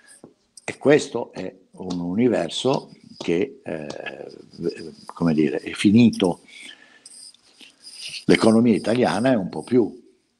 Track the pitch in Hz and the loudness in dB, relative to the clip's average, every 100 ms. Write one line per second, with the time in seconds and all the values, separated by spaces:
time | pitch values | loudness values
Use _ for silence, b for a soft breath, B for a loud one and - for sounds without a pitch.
0 | b b - _ _ - - - 131 147 | b b -20 _ _ -18 -14 -2 4 4
1 | - 117 - - 95 - _ - 92 90 | 2 -8 -10 -12 -14 -14 _ -16 -10 -8
2 | 87 98 123 92 82 - 127 139 - - | -4 0 2 0 -2 -4 -2 -2 -6 -20
3 | - - - 87 - - - 80 73 - | -20 -12 -4 -2 -2 -8 -12 -12 -10 -12
4 | - 69 - - - - 85 - 80 - | -14 -14 -18 -20 -20 -10 -10 -8 -16 -18
5 | - - 127 80 73 67 - - 104 110 | -16 -4 0 2 0 -2 -8 0 4 6
6 | 117 - 90 - B B B B B B | 6 4 -2 -2 B B B B B B
7 | B - - _ _ _ B B B B | B -20 -20 _ _ _ B B B B
8 | B B - 87 113 113 120 92 - 120 | B B 0 4 4 4 4 2 0 0
9 | 98 87 127 120 90 78 - 123 95 - | 0 0 0 0 -2 -10 0 0 0 -4
10 | _ _ _ _ | _ _ _ _